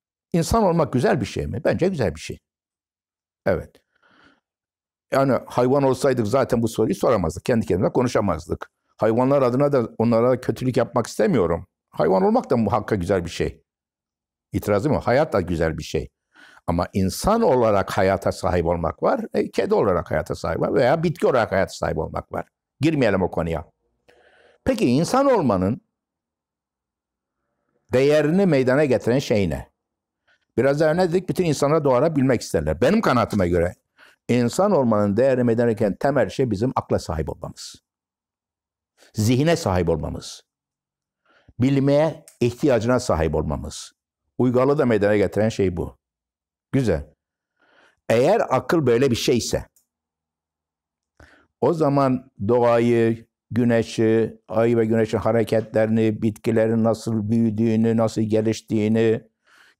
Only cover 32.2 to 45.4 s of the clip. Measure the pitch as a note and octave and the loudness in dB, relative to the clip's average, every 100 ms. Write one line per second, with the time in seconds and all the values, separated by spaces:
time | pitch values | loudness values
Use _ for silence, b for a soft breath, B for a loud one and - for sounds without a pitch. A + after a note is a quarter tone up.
32.2 | C3 A2+ - F#2 D2+ D#2 B2 A3 F3+ B2 | 0 0 -2 -4 -2 0 2 2 2 0
33.2 | G2+ G#2 F2+ F2 F2 - _ _ b b | 0 0 0 0 -2 -6 _ _ b b
34.2 | - A3+ A#2+ - G3+ E3+ A#2+ G#2 G#2 G2 | -2 0 0 0 2 2 2 2 2 2
35.2 | C3+ B2+ A#2+ A2+ A#2+ G#2+ G#2+ F#2 C#3+ C#3 | 2 2 2 2 0 0 -2 0 0 0
36.2 | G2 - C3 F#2+ B2 - - G2+ - D#2 | 0 -2 -2 -2 -2 -2 -2 -4 -4 -6
37.2 | D2 - D2+ - - - _ _ _ _ | -6 -8 -14 -14 -20 -20 _ _ _ _
38.2 | _ _ _ _ _ _ _ _ b - | _ _ _ _ _ _ _ _ b -4
39.2 | G#2+ B2+ D3+ D#3+ G#2 F#2 E2 D#2+ D2+ C#2+ | 0 2 2 0 0 0 0 -2 -4 -10
40.2 | - - _ _ _ _ _ _ _ _ | -14 -20 _ _ _ _ _ _ _ _
41.2 | _ b b - B2+ C#3 C#3 C#3+ D#3 - | _ b b -2 0 2 2 2 2 -2
42.2 | - - A#2+ - D#3 A#2+ A2+ B2 - E2+ | -12 -4 -4 0 2 2 2 0 0 0
43.2 | D#2+ D#2 D#2 C#2+ C2 - - _ _ _ | 0 -2 -4 -6 -10 -14 -18 _ _ _
44.2 | _ - B2+ B2 C3+ D3 B2+ A2 G2+ G#2 | _ -2 0 2 2 2 2 2 2 2
45.2 | F#2 - | 0 0